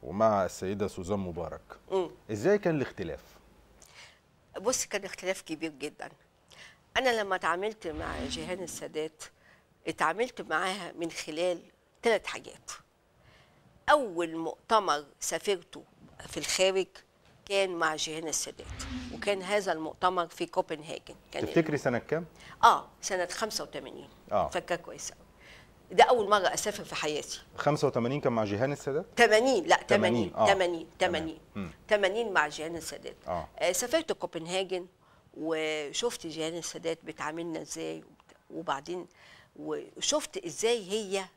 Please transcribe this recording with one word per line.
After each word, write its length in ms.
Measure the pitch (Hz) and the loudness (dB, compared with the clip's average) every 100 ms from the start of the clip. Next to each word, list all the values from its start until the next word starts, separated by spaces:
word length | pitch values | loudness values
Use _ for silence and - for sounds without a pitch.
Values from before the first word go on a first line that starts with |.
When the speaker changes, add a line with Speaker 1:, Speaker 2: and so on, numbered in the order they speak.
Speaker 1:
ومع 420 | 60 92 110 104 90 | -6 2 4 4 2
السيدة 420 | - 95 101 98 | -2 -6 -2 -4
سوزان 320 | - 87 101 | -4 -4 -2
مبارك. 420 | 92 85 82 78 - - - | -2 -6 -8 -8 -16 -20 -4
Speaker 2:
مم. 180 | 190 175 - - | -2 -2 -6 -8
Speaker 1:
إزاي 260 | 107 131 208 | -2 2 4
كان 180 | 196 156 | 2 0
الاختلاف؟ 440 | 123 - 87 - - - - _ _ _ - - - _ _ _ _ - | -2 -4 -8 -8 -14 -20 -20 _ _ _ -20 -20 -20 _ _ _ _ -6
Speaker 2:
بص، 240 | 190 254 - | -2 -2 -2
كان 180 | 208 | -4
اختلاف 380 | 190 - 185 190 | -6 -8 -4 -4
كبير 300 | - 160 160 | -4 -6 -6
جدا. 380 | 147 143 - - - _ _ _ - - - _ - | -6 -10 -10 -16 -16 _ _ _ -20 -20 -20 _ 0
أنا 240 | 262 226 | 2 2
لما 140 | 202 185 | 0 0
اتعاملت 520 | 180 175 202 220 180 | 0 0 -2 -4 -8
مع 380 | 151 156 156 - | -6 -6 -6 -6
جيهان 380 | - 160 180 | -6 -6 -6
السادات، 600 | 170 - 151 156 156 _ - _ _ - _ _ - | -8 -8 -8 -6 -6 _ -20 _ _ -20 _ _ -8
اتعاملت 540 | 156 156 175 240 - | 0 0 2 -4 -4
معاها 500 | 185 156 185 196 175 | -4 -2 -2 -4 -8
من 200 | - 170 | -6 -6
خلال 500 | - - 156 180 175 - _ _ _ | -6 -8 -2 -2 -2 -8 _ _ _
ثلاث 220 | 233 214 - | 2 2 0
حاجات. 460 | - - - - - _ _ _ _ - - _ _ _ _ - | -10 -12 -18 -16 -16 _ _ _ _ -20 -20 _ _ _ _ 4
أول 460 | 302 247 170 170 160 | 4 4 -2 -4 -2
مؤتمر 680 | 165 - _ 226 190 147 143 _ | -6 -8 _ 2 4 0 -2 _
سافرته 640 | - 170 - 190 170 143 - _ - - - | -6 -4 0 -2 -2 -20 -20 _ -20 -20 -10
في 100 | - | -8
الخارج 500 | 147 - 190 190 180 - _ _ _ _ - | -4 2 4 4 -2 -8 _ _ _ _ -2
كان 300 | 196 190 175 | 0 2 2
مع 200 | 160 156 | 0 0
جيهان 320 | 156 156 165 | -4 -4 -4
السادات، 400 | 143 - - - - - 254 247 | -4 -4 -8 -14 -12 -8 -8 -10
وكان 280 | - 156 202 | -6 -2 -2
هذا 300 | 185 208 190 | 2 0 2
المؤتمر 560 | 160 156 - 180 185 170 | -2 -4 0 2 2 -2
في 180 | - 170 | -2 -4
كوبنهاجن. 680 | - 180 156 156 147 - - - | -2 -2 -4 -8 -12 -12 -20 -12
كان 140 | 147 160 | -6 0
Speaker 1:
تفتكري 320 | - 156 147 | 2 4 2
سنة 200 | 139 120 | 2 0
كام؟ 280 | - 156 170 - - - | 0 -4 -4 -16 -20 6
Speaker 2:
آه، 240 | 233 175 - - | 6 6 2 -12
سنة 240 | - 190 175 | -6 -2 -2
خمسة 380 | - 220 - | -2 -4 -4
وتمانين. 460 | 147 151 127 - 143 - - | -6 -10 -12 -14 -18 -20 -2
Speaker 1:
آه. 160 | 101 85 | 0 2
Speaker 2:
فاكرة 280 | 185 170 170 | -2 -4 -6
كويس 360 | - 147 - | -6 -12 -14
أوي. 160 | - - - - - - - - | -14 -20 -20 -20 -20 -20 -20 -8
ده 120 | 185 | 8
أول 260 | 233 254 202 | 8 8 6
مرة 240 | 208 175 | 4 4
أسافر 300 | - - 202 | 0 -4 -4
في 120 | 151 151 | -8 -4
حياتي. 460 | 156 151 143 - - - | -2 -2 -6 -12 -14 -2
Speaker 1:
خمسة 300 | - 147 143 | 0 4 2
وتمانين 340 | 127 117 143 | 2 0 0
كان 120 | 139 | 0
مع 120 | 117 104 | 0 0
جيهان 260 | 101 131 | 0 0
السادات؟ 340 | 143 - 139 - - | -2 -4 -4 -4 4
Speaker 2:
تمانين، 480 | 233 214 254 247 160 | 8 8 6 4 4
لا، 100 | 175 | 2
تمانين، 560 | - 202 185 233 190 | 6 4 6 4 0
Speaker 1:
تمانين، 40 | - | 4
آه. 180 | 214 | 6
Speaker 2:
تمانين، 340 | 196 180 170 160 - | 6 4 0 -8 -2
Speaker 1:
تمام. 120 | 185 | 0
Speaker 2:
تمانين. 260 | 165 160 - - - | 0 -4 -10 -14 -10
Speaker 1:
مم. 160 | 180 - - | -10 -10 0
Speaker 2:
تمانين 460 | 214 196 208 233 | 4 4 2 2
مع 140 | 180 151 | 2 2
جيهان 280 | 151 156 170 | 0 -8 -6
السادات. 400 | - - - - - | -8 -10 -12 -14 -6
Speaker 1:
آه. 200 | 87 76 - | -6 -6 -2
Speaker 2:
آه، 120 | 160 | 0
سافرت 400 | 180 247 320 320 | 0 0 0 0
كوبنهاجن 760 | 202 269 175 160 185 190 180 185 _ _ - _ - | -4 -4 -8 -4 -4 -2 -4 -6 _ _ -20 _ -8
وشفت 920 | 156 160 156 156 147 - 240 233 170 | -4 -2 -2 -2 -4 -2 -4 -4 -10
جيهان 300 | 156 160 170 | -4 -4 -4
السادات 420 | 160 160 160 165 | -8 -8 -6 -6
بتعاملنا 580 | 160 147 143 160 170 160 | -8 -8 -6 -6 -6 -6
إزاي، 360 | 143 - 160 160 | -8 -8 -8 -8
وبت-، 400 | 160 - _ - _ | -14 -20 _ -20 _
وبعدين 580 | 156 170 139 151 180 170 _ - - - - | -10 -4 -4 -4 -8 -8 _ -20 -20 -20 -14
وشفت 920 | 151 151 - - - 170 - 185 170 | -8 -8 -8 -6 0 0 -2 -10 -10
إزاي 460 | 143 220 240 180 | -2 0 0 -2
هي 340 | 208 208 196 185 | -4 -2 -4 -6